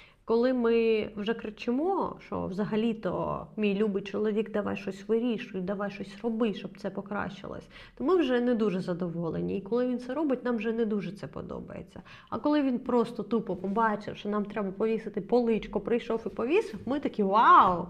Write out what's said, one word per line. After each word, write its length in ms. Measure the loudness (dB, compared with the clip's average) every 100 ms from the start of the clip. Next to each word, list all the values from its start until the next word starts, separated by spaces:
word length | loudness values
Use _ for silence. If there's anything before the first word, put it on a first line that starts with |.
| -20 _ 0
коли 280 | 4 4
ми 540 | 4 4 4 4 4 0 -4
вже 180 | -4
кричимо, 840 | -4 -6 -6 -2 0 2 0 -2 -6
що 280 | -6 -4 -2
взагалі-то, 1000 | -2 0 2 2 0 -2 -2 -2 -4 -6 0
«Мій 180 | 2 2
любий 280 | 2 0
чоловік, 480 | -2 -2 0 0 0
давай 260 | -2 -2 -4
щось 300 | -6 -6 0
вирішуй, 540 | 0 2 -2 -4 -6
давай 300 | -4 -4 -4
щось 240 | -6 -12 -6
роби, 300 | -4 0 0
щоб 240 | -2 -8 -8
це 120 | -8
покращилось», 800 | -6 -6 -6 -6 -8 -12 -12 -14 -20 -16 -4
то 60 |
ми 120 | 2 2
вже 260 | 4 2
не 140 | 2 2
дуже 240 | 2 0
задоволені. 800 | -2 -4 -4 -4 -4 -2 -2 -4
І 40 |
коли 260 | -2 0 0
він 120 | -2
це 140 | -4
робить, 320 | -2 0 0 0
нам 100 | -2
вже 160 | 0
не 140 | 0 0
дуже 260 | 0 -4
це 160 | -8 -10
подобається. 760 | -10 -10 -10 -10 -12 -14 -16 -18 -20 -10
А 100 | -2
коли 220 | 2 2
він 180 | 2 0
просто 440 | 2 2 2 -2
тупо 320 | -2 -2 -2 -4
побачив, 640 | -2 2 2 0 -6 -8
що 120 | -4
нам 160 | -2 -2
треба 260 | -4 -4
повісити 500 | -2 0 0 -2 -6
поличку, 580 | 2 2 4 2 0 -4
прийшов 420 | 0 0 0 -4 -4
і 40 |
повісив, 500 | -4 2 2 0 -4 -4
ми 140 | -2
такі: 240 | -2 0
«Вау, 640 | 2 6 8 10 8 4